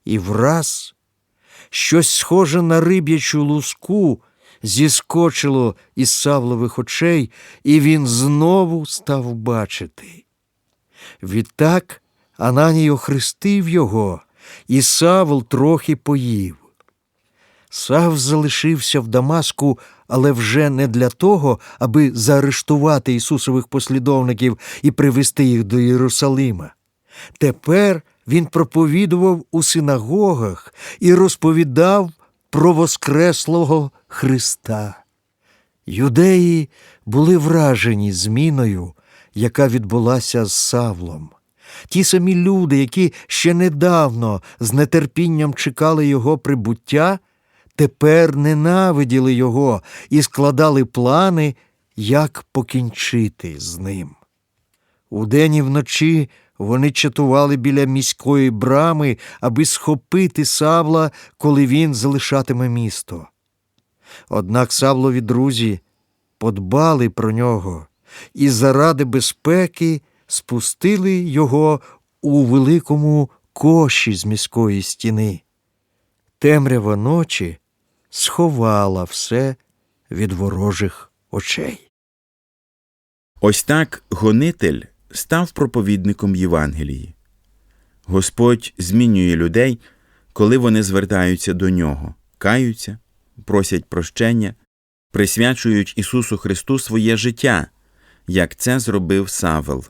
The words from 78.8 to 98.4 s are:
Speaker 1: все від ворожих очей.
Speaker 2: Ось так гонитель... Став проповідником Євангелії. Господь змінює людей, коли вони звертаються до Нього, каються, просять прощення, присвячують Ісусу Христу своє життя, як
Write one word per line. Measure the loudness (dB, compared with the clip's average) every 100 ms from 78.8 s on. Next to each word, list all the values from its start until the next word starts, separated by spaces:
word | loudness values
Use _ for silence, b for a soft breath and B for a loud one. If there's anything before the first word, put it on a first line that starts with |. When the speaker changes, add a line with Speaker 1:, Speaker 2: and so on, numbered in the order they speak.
| 0 -2
Speaker 1:
все | -6 -10 -4 -2 -4 -6 _ _ _ _ _
від | -6 -6
ворожих | -4 -4 -2 -2 -2 -4 -6 -20 _ _
очей. | -10 -8 -8 -8 -12 _ _ _ _ _ _ _ _ _ _ _ _ _ _ _ _
Speaker 2:
Ось | 0 0
так | 0 0 0 -8 _
гонитель... | -2 2 2 0 0 -2 -2 -8 _ _
Став | -14 -4 -2 -2
проповідником | -2 -2 0 0 0 -2 -2 -2 -2
Євангелії. | 0 0 -2 -4 -8 -10 -14 -20 _ _ _ _ _ _ _ _
Господь | -4 -2 -2 0 2 2 -4 -10
змінює | -2 2 2 2 2 2
людей, | 0 0 0 -2 b b b b b
коли | 0 2 4
вони | 2 2
звертаються | 0 -2 0 0 0 -2 -4
до | -2 0
Нього, | 0 -2 -4 -10 -14 _ _
каються, | -2 0 -2 -6 -12 -16 _ _ _ -20
просять | -2 -2 0 -4
прощення, | -4 -8 -8 -4 -2 0 -4 -8 _ _ _ _ _
присвячують | -2 -2 0 0 0 0 0 -2 -6
Ісусу | -4 -4 -4 -6
Христу | -4 -6 -4 -4
своє | -2 -2 0 0
життя, | -2 -2 0 0 -4 _ _ _ _ _ -4
як | -2